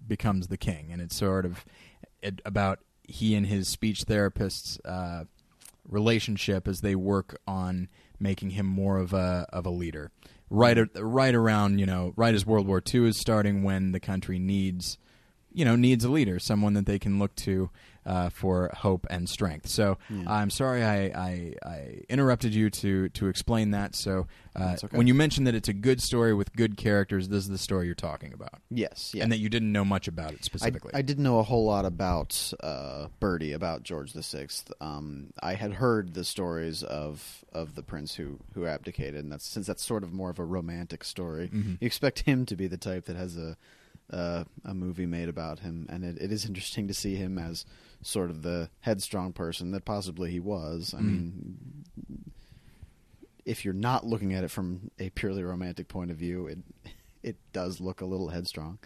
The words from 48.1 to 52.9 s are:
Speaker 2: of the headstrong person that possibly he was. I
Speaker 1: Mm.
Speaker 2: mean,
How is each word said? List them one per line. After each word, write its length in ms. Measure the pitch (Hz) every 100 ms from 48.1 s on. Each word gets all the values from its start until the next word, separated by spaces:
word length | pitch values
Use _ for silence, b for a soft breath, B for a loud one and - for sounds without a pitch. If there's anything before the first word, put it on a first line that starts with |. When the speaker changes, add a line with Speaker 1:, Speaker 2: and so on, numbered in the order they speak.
| 107 87
Speaker 2:
of 140 | 78
the 260 | 82 87 82 -
headstrong 520 | - 101 - 101 92
person 380 | 87 82 82 90
that 120 | 95 -
possibly 440 | 104 92 85 87
he 100 | 87
was. 540 | 95 98 78 82 - -
I 60 |
Speaker 1:
Mm. 40 | 107
Speaker 2:
mean, 800 | 92 85 92 90 95 - 147 - - - 67 - b b b b b b